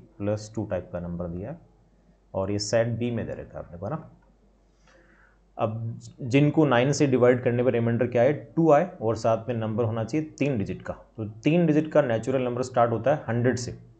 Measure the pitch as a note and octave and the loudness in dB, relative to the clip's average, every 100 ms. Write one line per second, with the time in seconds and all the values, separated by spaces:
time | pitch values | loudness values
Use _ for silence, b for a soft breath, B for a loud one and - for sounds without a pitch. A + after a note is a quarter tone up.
0 | - - G2+ G#2 - - G#2 F#2 - F2 | -16 -8 -4 -4 -6 -8 -4 -6 -6 -8
1 | F2 E2+ F2 F2 G#2+ E3+ _ _ _ _ | -8 -8 -8 -8 -10 -12 _ _ _ _
2 | _ _ _ F#2+ F#2+ G#2 - A#2 A#2 A2+ | _ _ _ -6 -2 -4 0 0 0 -2
3 | A#2+ A2+ E2 C#2 - D#2 D#2+ E2+ F#2+ D#3 | -4 -4 -6 -10 -12 -14 -14 -12 -8 -8
4 | - - _ _ _ _ _ _ b b | -10 -20 _ _ _ _ _ _ b b
5 | b b b b _ - A2+ A2+ A2+ A#2+ | b b b b _ -4 -4 -2 -8 -10
6 | - - C3 C3+ D3 D3+ D3 A#2+ C3+ C#3+ | -14 -12 0 4 4 4 4 4 4 2
7 | D3 B2 A#2+ B2 B2 A#2+ B2 A#2 A#2 A#2 | 2 6 6 4 2 0 2 2 2 0
8 | B2 A#2+ A#2+ A2+ - - E3 D3 F#3 - | 0 2 2 2 -4 0 4 4 2 -2
9 | A2+ A2+ A#2 A2+ A2 A#2 A2 A2 A#2 A2+ | -4 0 0 0 -2 -4 -4 -2 -2 -2
10 | A2 D#3 D#3 - C#3+ B2 F2 F2+ - F2 | -4 -4 -4 -4 -2 -2 -4 -8 -10 -14
11 | - - G#2 - D3 E3+ E3 D3+ D3+ D#3 | -14 -12 -12 -4 0 4 4 2 2 2
12 | C3+ A2+ A#2 C3 B2 A#2+ B2 B2 A#2 A2+ | 2 0 0 -2 -2 -4 -2 0 2 2
13 | A#2 D3+ - A#2 B2 G2+ - - - _ | 0 0 -2 0 0 0 -4 -12 -18 _